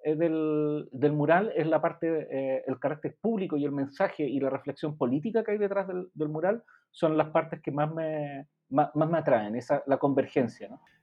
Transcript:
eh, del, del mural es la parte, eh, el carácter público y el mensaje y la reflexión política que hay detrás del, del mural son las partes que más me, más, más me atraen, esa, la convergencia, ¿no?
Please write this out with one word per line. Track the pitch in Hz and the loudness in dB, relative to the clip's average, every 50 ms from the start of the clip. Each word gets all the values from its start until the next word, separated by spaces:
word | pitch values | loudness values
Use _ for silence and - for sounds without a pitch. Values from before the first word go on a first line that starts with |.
| - | -2
eh, | 151 156 | -2 0
del, | 151 170 165 160 160 156 156 151 151 151 151 147 151 - - | 2 2 0 0 0 0 0 0 0 0 0 -2 -4 -6 -8
del | - 127 127 147 151 | -2 0 2 2 2
mural | 151 147 147 165 180 208 220 - | 4 4 6 6 4 4 2 0
es | 170 151 160 | 0 2 2
la | 160 156 | 2 2
parte, | 160 170 160 - 170 165 165 156 - - | 2 0 -2 -2 -2 -2 -2 -2 -4 -4
eh, | - 135 135 131 131 131 - 135 | -4 -4 -2 -2 -2 -2 -2 -4
el | 131 - | -4 -4
carácter | - 139 151 151 - 147 - _ | -4 -4 -4 -4 -6 -8 -6 _
público | - 220 226 208 185 160 156 143 | -2 -2 -2 -2 -2 -2 -2 -2
y | 143 | -2
el | 143 | -2
mensaje | 139 143 139 139 - - 190 196 - - 151 131 | -2 -2 -4 -4 -2 -2 -2 -2 0 -2 -4 -2
y | 123 139 | -2 -2
la | 135 135 | -2 -2
reflexión | 135 131 - 143 139 - - 151 151 151 | -2 -4 -6 -8 -8 -6 -6 -6 -4 -2
política | 135 120 127 156 - 226 202 226 220 | -2 0 0 -2 -2 -2 -2 -2 0
que | - | 0
hay | 208 214 | -2 -2
detrás | 208 190 196 196 190 185 | -2 -2 0 -2 -4 -4
del, | 180 180 180 - - | -4 -8 -8 -8 -6
del | 147 151 151 | -4 -4 -4
mural | 156 156 160 185 220 233 - _ _ _ _ _ | -2 0 0 0 0 -2 -4 _ _ _ _ _
son | - - 175 160 156 156 | -4 0 0 2 2 2
las | 151 156 | 2 2
partes | 156 165 156 156 - 170 | 2 0 0 0 -4 -8
que | - - | -6 -4
más | 135 147 151 156 165 | -2 0 0 0 -2
me, | 165 160 156 156 151 147 143 143 139 143 - _ _ _ - | -4 -4 -4 -4 -4 -4 -6 -8 -10 -14 -16 _ _ _ -2
más, | 131 143 147 143 - | 2 2 2 2 2
más | 147 156 160 | 0 2 2
me | 170 156 | 2 2
atraen, | 147 143 131 113 104 104 107 | 4 4 4 4 2 0 -4
esa, | 120 - - 147 143 - - | -4 -2 0 0 0 2 2
la | 135 131 | 2 2
convergencia, | - 139 139 139 135 - - 147 123 117 - - 104 98 | 4 4 4 2 2 2 2 0 0 0 -2 -8 -16 -16
¿no? | 123 - _ _ _ _ | -16 -18 _ _ _ _